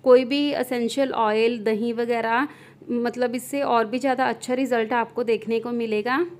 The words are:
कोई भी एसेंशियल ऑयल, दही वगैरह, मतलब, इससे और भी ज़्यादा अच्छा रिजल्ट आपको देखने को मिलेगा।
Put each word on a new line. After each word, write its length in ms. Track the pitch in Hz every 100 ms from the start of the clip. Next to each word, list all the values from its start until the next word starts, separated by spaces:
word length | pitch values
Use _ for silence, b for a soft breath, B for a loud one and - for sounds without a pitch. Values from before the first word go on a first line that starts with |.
कोई 200 | 262 247
भी 260 | 247 285 294
एसेंशियल 640 | 285 247 247 233 277 269
ऑयल, 460 | - 214 214 233 240
दही 340 | 214 214 233
वगैरह, 560 | 226 240 233 226 226 285 B B B -
मतलब, 440 | 240 240 233 247
इससे 280 | 240 - 277
और 240 | 277 233 220
भी 120 | 247
ज़्यादा 300 | 269 254 254
अच्छा 260 | 226 -
रिजल्ट 380 | 254 262 240 220
आपको 320 | 240 226 233
देखने 360 | 233 220 220 226
को 100 | 240
मिलेगा। 560 | 240 226 214 226 262 349